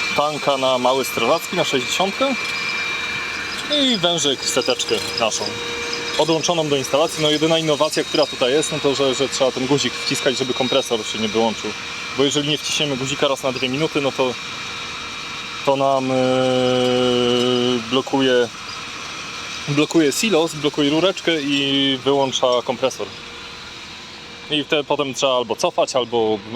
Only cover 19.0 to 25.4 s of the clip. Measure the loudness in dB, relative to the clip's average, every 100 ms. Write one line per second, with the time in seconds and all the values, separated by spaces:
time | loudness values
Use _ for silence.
19 | -12 -12 -12 -12 -10 -8 -2 2 4 4
20 | 4 2 2 2 2 0 -2 2 2 4
21 | 2 0 0 0 0 0 2 2 0 0
22 | 2 2 2 2 2 2 0 0 -2 -2
23 | -8 -10 -14 -14 -16 -16 -16 -16 -16 -16
24 | -16 -16 -16 -16 -4 -2 0 0 2 0
25 | 0 0 2 2